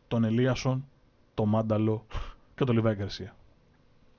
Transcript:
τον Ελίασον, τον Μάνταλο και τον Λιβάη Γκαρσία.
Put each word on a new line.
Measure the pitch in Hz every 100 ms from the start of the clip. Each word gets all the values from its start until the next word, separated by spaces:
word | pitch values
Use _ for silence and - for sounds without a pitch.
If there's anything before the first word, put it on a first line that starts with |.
| -
τον | 120
Ελίασον, | 110 117 127 123 131 131 139 _ _ _ _
τον | - 107
Μάνταλο | 110 110 107 110 110 - - - - -
και | -
τον | 139
Λιβάη | 113 110
Γκαρσία. | 98 98 - 95 - - _ _ _ _ _ _